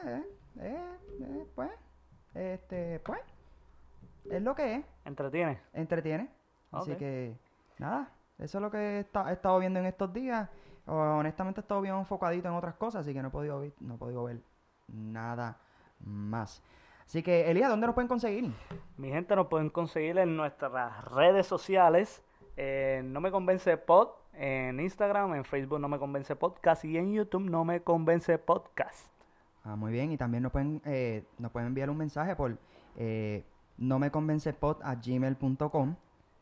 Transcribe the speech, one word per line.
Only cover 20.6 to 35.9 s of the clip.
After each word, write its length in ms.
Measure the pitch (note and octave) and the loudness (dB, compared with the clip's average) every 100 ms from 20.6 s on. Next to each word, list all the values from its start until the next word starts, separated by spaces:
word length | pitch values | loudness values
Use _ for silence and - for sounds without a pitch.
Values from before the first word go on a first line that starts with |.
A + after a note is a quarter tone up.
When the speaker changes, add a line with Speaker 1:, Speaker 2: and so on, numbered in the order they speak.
| C#3 B2+ A#2+ G#2+ A2+ | -4 -2 -4 -6 -4
Speaker 2:
redes 400 | B2 E3+ F#3+ F3+ | 8 8 8 4
sociales, 760 | F3+ - F#3+ E3+ E3 G#3+ - _ _ - - | 0 2 8 8 8 4 -4 _ _ -16 -8
eh, 460 | C3+ C3+ C3+ C3 | -4 0 0 0
No 160 | C3 C#3 | -2 -2
Me 100 | F#3 | 0
Convence 460 | F#3+ F3+ F#3 F#3 E3 | 2 4 4 4 2
Pod, 340 | - F3 A3+ - - | 8 8 8 0 -20
en 460 | E3 C#3 C3+ B2+ C3 | -6 -2 -2 -2 -2
Instagram, 540 | F3+ - G3+ G3+ G3 | -4 0 2 2 0
en 100 | D3 | -2
Facebook 360 | C3 C#3 C3+ D3+ | -2 -4 -2 -2
No 80 | C#3+ | -2
Me 100 | C#3+ | -2
Convence 380 | C#3 C#3 C#3 C#3 | -2 -4 -4 -2
Podcast 480 | E3+ - E3+ D#3+ | -2 2 2 4
y 120 | D#3 E3 | 2 -2
en 160 | F#3 | 0
YouTube 300 | G#3+ G#3 F#3 | 0 0 -2
No 220 | G3 E3 | 0 0
Me 180 | E3 F3 | 0 0
Convence 560 | E3+ E3+ E3 E3+ - D#3+ | 2 2 4 2 4 0
Podcast. 720 | - E3+ - - - - - _ _ _ _ _ | 2 0 0 -6 -6 -6 -20 _ _ _ _ _
Speaker 1:
Ah, 120 | G#2+ G#2+ | -10 -6
muy 160 | G#2+ | -4
bien. 200 | A#2 D3+ | -2 -2
Y 40 | D#3 | -2
también 260 | A#2+ A#2 | -2 -2
nos 100 | B2+ | -2
pueden, 300 | C#3 C#3 D3+ | -2 -2 -4
eh, 400 | D3 C3+ B2 G#2+ - - | -4 -2 -2 -4 -8 -12
nos 120 | A#2 | -8
pueden 160 | A#2+ A#2+ | -6 -4
enviar 220 | C3 C#3 | -2 -2
un 60 | D3 | -2
mensaje 380 | D#3 D3 E3+ | -4 -2 -2
por, 220 | E3 C3 A2 - - - - | -2 -2 -4 -12 -20 -20 -8
eh, 480 | A2+ A2 G#2+ G#2 - _ _ - | -4 -2 -4 -6 -8 _ _ -4
no 200 | B2+ C3 | 0 2
me 120 | C#3+ | 2
convence 420 | D#3 D#3 D3+ D#3 | 0 0 0 -2
pod 260 | C#3+ D3+ D3+ | -2 -2 -2
a 120 | - | -4
gmail 420 | B2 A#2+ B2+ C3 C3+ | -6 -2 0 0 0
punto 340 | C3+ C3 D3+ | 0 0 0
com. 240 | D#3 C3+ | 2 0